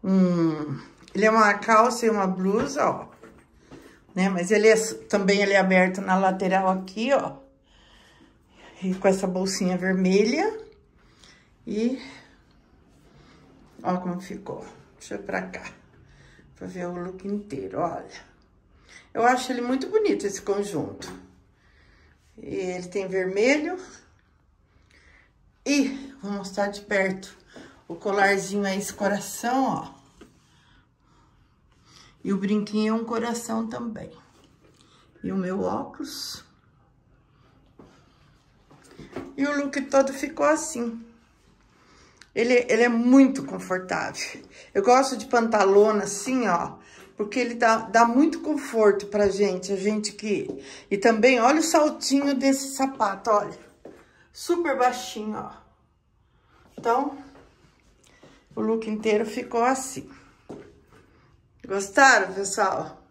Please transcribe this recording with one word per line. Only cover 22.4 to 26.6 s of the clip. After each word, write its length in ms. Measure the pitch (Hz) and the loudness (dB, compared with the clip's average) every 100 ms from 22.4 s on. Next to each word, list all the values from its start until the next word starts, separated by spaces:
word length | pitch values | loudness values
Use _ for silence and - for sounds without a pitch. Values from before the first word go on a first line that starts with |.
| - | -10
ele 420 | 196 185 180 175 | -6 -6 -6 -6
tem 180 | 202 185 | -6 -4
vermelho. 720 | 190 185 196 240 302 311 370 - - _ _ _ _ _ _ _ _ _ _ _ _ _ _ _ _ - | -2 -2 2 2 2 0 -8 -12 -20 _ _ _ _ _ _ _ _ _ _ _ _ _ _ _ _ -2
E 480 | 285 262 - - - | 0 0 -4 -14 -14
vou 100 | 196 | -10
mostrar 360 | 202 185 - | -8 -8 -4